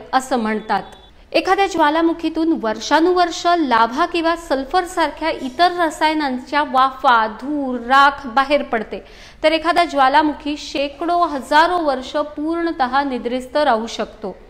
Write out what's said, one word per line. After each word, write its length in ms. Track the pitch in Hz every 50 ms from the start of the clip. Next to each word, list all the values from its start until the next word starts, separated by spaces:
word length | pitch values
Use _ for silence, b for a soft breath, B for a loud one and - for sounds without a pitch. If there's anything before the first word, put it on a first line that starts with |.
| - - -
असं 260 | 269 254 - 294 247
म्हणतात. 440 | 220 214 220 214 214 - 208 190 - - - - - b b b b -
एखाद्या 360 | - - 330 370 381 392 392
ज्वालामुखीतून 920 | 381 381 330 311 294 302 320 330 330 320 330 - 320 320 320 330 330 320 220
वर्षानुवर्ष 840 | 202 220 214 220 - - 285 311 330 359 359 359 349 349 330 - - 349 349 349
लाव्हा 460 | 311 254 233 226 226 233 247 285 349
किंवा 300 | 339 - 349 320 330 339
सल्फर 500 | 330 339 - 285 269 262 - - 370 359
सारख्या 440 | 339 - 349 320 285 285 - 311 330
इतर 420 | 330 339 262 262 254 - 349 359
रसायनांच्या 920 | 349 359 339 311 302 - 320 311 311 311 302 269 254 247 254 - 302 285 302
वाफा, 640 | 277 247 262 262 277 269 - - 269 240 226 220
धूर, 520 | 220 214 208 254 277 302 294 277 254 254 240
राख 480 | 233 240 262 277 277 285 285 - -
बाहेर 360 | 247 220 269 269 285 302 277 254
पडते, 400 | - 240 220 214 - 220 190 B B B B B B B - -
तर 80 | 311
एखादा 340 | 320 320 311 330 339 349 349
ज्वालामुखी 720 | 294 269 277 262 262 277 302 311 302 285 - - 285 302
शेकडो, 600 | 294 - - - 294 277 285 285 - 339 330 349
हजारो 600 | 349 349 320 294 269 233 - 294 302 330 339 359
वर्ष 380 | 349 330 294 262 254 254 - -
पूर्णतः 880 | 302 294 294 - 311 294 311 330 339 339 339 320 - 262 240 247 269 285
निद्रिस्त 540 | 277 254 233 202 233 247 254 254 254 -
राहू 300 | 294 302 277 233 220 226
शकतो. 480 | 226 - - 214 - - - - 190 185 - - -